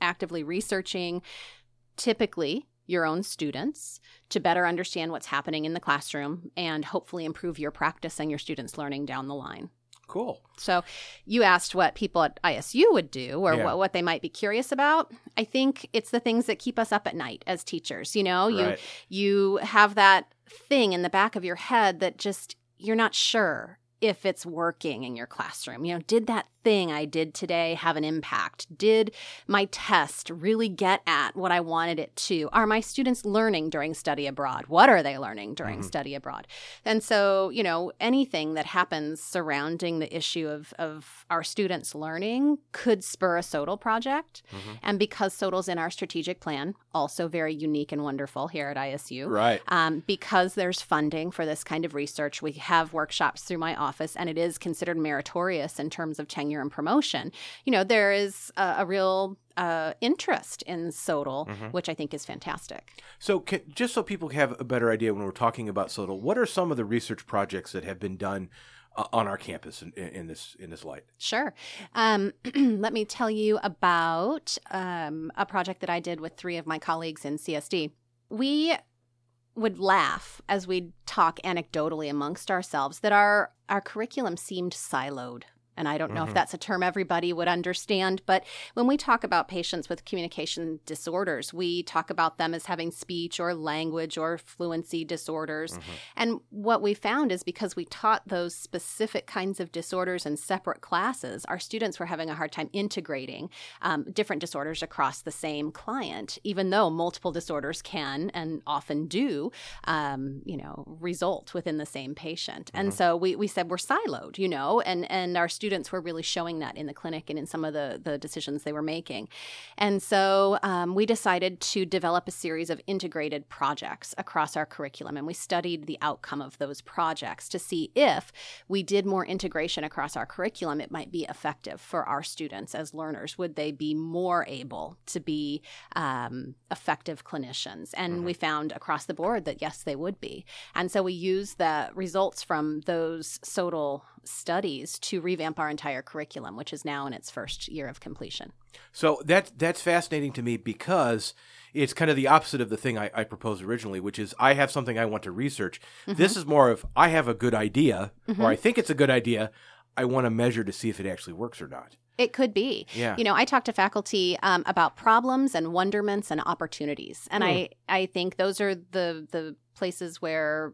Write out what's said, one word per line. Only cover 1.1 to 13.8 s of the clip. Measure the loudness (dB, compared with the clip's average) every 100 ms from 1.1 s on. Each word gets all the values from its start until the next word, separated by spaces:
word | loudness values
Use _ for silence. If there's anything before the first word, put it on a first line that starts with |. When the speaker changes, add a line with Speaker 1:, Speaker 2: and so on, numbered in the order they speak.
| -4 -6 -16 -18 -20 _ _ _ -4
Speaker 1:
typically | 0 2 0 0 -2 -2 -6 _ -2
your | 0 2
own | 0
students, | -2 -4 -4 -2 -4 -6 -10 -14 -18 -20 -6
to | 0
better | 2 4 4
understand | 2 -2 -4 -4
what's | -6 -4
happening | -4 -2 -2
in | -2
the | -2
classroom | 0 0 0 -6 -6 -6 -10 -6
and | -4 -2
hopefully | -2 -4 -4 -8
improve | -6 -6 -6 -4
your | -6
practice | -2 -2 -2 -8 -4
and | -4
your | -4
students' | -6 -8 -8 -8
learning | -6 -6 -6
down | -6 -6
the |
line. | -8 -10 -12 -14 _ _ -20 -10
Speaker 2:
Cool. | -6 -4 -6 _ -8
Speaker 1:
So | 0 0 0 -10 -16 -16
you | 0 6
asked | 8 8 4
what | 4 4
people | 4 0 4
at | 2 2
I | 0 0
S | 0
U | 6 8
would | 8 4
do | -4 -6 0
or | 4
Speaker 2:
Yeah. | 4
Speaker 1:
what, | 4
what | 2